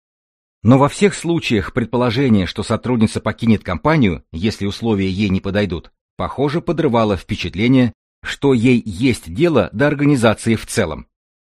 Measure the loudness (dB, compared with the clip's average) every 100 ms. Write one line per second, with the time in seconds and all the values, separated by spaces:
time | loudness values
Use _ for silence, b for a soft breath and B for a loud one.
0 | _ _ _ _ _ _ 4 4 4 2
1 | 0 0 -4 -4 0 -2 -2 -6 -4 -2
2 | -2 0 2 2 0 -6 -4 -4 -2 0
3 | 0 0 -6 -4 0 0 0 -4 0 2
4 | 2 0 -8 -4 -4 -2 -6 -4 -2 0
5 | 0 0 0 0 -2 -2 -2 -4 -10 _
6 | _ -10 -8 -4 -4 -2 -4 -2 0 2
7 | 0 -2 -4 -8 -6 -2 2 4 2 -2
8 | _ _ -14 -4 0 2 4 2 0 -2
9 | -2 -2 -6 -2 2 2 0 0 -2 2
10 | 2 4 2 0 -2 -2 -2 -4 -4 -6
11 | -14 _ _ _ _ _